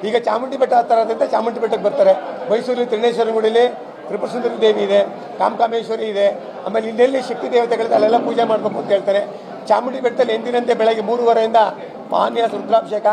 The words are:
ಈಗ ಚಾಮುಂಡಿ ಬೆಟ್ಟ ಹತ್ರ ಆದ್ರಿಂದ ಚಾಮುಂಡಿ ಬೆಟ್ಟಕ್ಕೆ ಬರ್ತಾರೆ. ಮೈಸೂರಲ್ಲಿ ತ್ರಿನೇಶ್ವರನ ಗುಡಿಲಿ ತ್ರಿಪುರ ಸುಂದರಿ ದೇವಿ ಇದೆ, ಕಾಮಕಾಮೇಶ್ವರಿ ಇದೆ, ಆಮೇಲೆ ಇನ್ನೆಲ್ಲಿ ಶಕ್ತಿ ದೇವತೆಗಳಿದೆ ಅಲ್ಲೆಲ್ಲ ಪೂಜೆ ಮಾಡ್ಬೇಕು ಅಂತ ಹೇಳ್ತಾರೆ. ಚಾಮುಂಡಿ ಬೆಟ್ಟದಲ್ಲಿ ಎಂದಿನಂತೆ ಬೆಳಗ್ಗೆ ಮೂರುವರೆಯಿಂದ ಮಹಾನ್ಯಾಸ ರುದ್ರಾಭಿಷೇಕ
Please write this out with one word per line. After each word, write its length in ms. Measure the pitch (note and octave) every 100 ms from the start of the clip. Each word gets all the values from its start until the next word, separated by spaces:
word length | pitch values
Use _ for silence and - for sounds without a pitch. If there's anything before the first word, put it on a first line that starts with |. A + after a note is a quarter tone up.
| G3
ಈಗ 80 | A#3 A3
ಚಾಮುಂಡಿ 300 | A3 B3+ C4
ಬೆಟ್ಟ 120 | A#3+ A#3+
ಹತ್ರ 180 | A#3 A3+
ಆದ್ರಿಂದ 240 | A3 A3+ -
ಚಾಮುಂಡಿ 260 | A3 A3+ A3
ಬೆಟ್ಟಕ್ಕೆ 220 | A3+ G#3 G3+
ಬರ್ತಾರೆ. 260 | G3 F#3+ F#3+ - - -
ಮೈಸೂರಲ್ಲಿ 380 | G#3+ A#3+ B3 A#3+
ತ್ರಿನೇಶ್ವರನ 420 | G#3+ A#3+ G#3+ A3 A3
ಗುಡಿಲಿ 260 | A3 A3+ A#3+ - - - -
ತ್ರಿಪುರ 200 | G3+ A3
ಸುಂದರಿ 260 | A#3+ A#3 A3
ದೇವಿ 180 | A3 G#3 G3+
ಇದೆ, 100 | G3+ G3 - - -
ಕಾಮಕಾಮೇಶ್ವರಿ 680 | G3 A3+ A#3 A#3 F#3+ A3+ A3
ಇದೆ, 140 | G3+ G3+ - - - -
ಆಮೇಲೆ 200 | A3 A3
ಇನ್ನೆಲ್ಲಿ 300 | A3 B3+ C4+ -
ಶಕ್ತಿ 160 | A#3 C4
ದೇವತೆಗಳಿದೆ 420 | A#3+ A#3 A3+ A3+ A3
ಅಲ್ಲೆಲ್ಲ 200 | G#3+ A#3 A#3
ಪೂಜೆ 160 | A#3 A3+
ಮಾಡ್ಬೇಕು 280 | A3 G#3 G3+
ಅಂತ 80 | - G3+
ಹೇಳ್ತಾರೆ. 260 | F#3+ G3 G3+ - - - -
ಚಾಮುಂಡಿ 300 | G#3+ A#3+ C4
ಬೆಟ್ಟದಲ್ಲಿ 300 | B3 A3 A#3+ A3
ಎಂದಿನಂತೆ 380 | A#3 A#3+ A#3 A3+
ಬೆಳಗ್ಗೆ 240 | A3 A3+ G3+
ಮೂರುವರೆಯಿಂದ 520 | A#3+ A#3 A3+ A3+ A3+ G3+ - - - -
ಮಹಾನ್ಯಾಸ 400 | F3 G#3 A#3 A3+ G#3
ರುದ್ರಾಭಿಷೇಕ 460 | F#3+ A3 - G#3 G#3